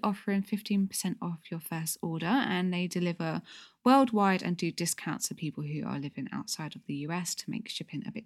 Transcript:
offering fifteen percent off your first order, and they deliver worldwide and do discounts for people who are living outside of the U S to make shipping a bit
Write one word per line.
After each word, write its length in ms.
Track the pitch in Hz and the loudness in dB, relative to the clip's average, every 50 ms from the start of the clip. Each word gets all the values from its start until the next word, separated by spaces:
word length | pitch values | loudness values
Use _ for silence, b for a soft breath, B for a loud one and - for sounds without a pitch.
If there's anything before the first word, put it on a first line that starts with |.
| - | 2
offering 380 | 214 196 196 - - 196 196 | 0 0 0 0 2 2 2
fifteen 460 | 196 - - 208 - - 208 196 196 190 | 2 0 -2 -4 0 2 2 4 4 2
percent 300 | - - - 185 175 - | 0 -2 -2 -2 -2 -2
off 280 | - 175 170 160 - - | -4 -4 -4 -6 -8 -8
your 120 | 170 165 | -8 -8
first 360 | 165 - 165 160 160 160 - - | -6 -6 -4 -4 -4 -4 -4 -4
order, 240 | - 170 165 160 160 | -4 -4 -2 0 2
and 480 | 165 240 277 - - 180 180 185 185 180 | 2 4 4 4 2 2 2 2 2 2
they 120 | 175 180 | 0 0
deliver 560 | 175 - 180 175 175 170 - 165 160 160 175 B B B B B B B B _ | 0 0 0 0 0 0 0 -2 -2 -2 -2 B B B B B B B B _
worldwide 580 | 247 262 269 269 254 226 208 202 196 190 180 - | 8 8 8 8 6 6 4 6 6 4 4 2
and 140 | 175 175 170 | 0 0 0
do 160 | - 170 165 | 0 -2 -2
discounts 560 | - 170 170 - - - 165 151 - - - | 0 -2 -2 -2 -2 -4 -6 -4 -4 -4 -6
for 60 | - | -6
people 280 | - 165 151 147 - 147 | -4 -6 -6 -4 -4 -6
who 220 | 147 151 151 131 | -4 -4 -4 -4
are 120 | 123 135 143 | -4 -4 -4
living 300 | 139 143 - - 135 - - | -6 -6 -8 -8 -8 -6 -6
outside 420 | 135 147 - - - 160 147 - | -8 -6 -6 -8 -8 -8 -10 -10
of 60 | - - | -12 -10
the 100 | - 147 | -8 -6
U 180 | 143 147 151 170 | -6 -4 -4 -4
S 200 | 180 175 170 - | -4 -4 -4 -6
to 160 | - - - | -6 -8 -8
make 200 | - - - - | -8 -8 -8 -8
shipping 340 | - - - - - 143 - | -8 -10 -10 -8 -8 -8 -8
a 60 | - | -8
bit 140 | 220 220 - | -10 -10 -14